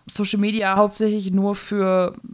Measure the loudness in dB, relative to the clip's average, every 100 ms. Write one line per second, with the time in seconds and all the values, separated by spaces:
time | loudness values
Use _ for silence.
0 | -12 -6 -2 0 0 0 0 4 2 2
1 | 0 0 0 0 0 -2 -4 -2 2 2
2 | 0 -4 -16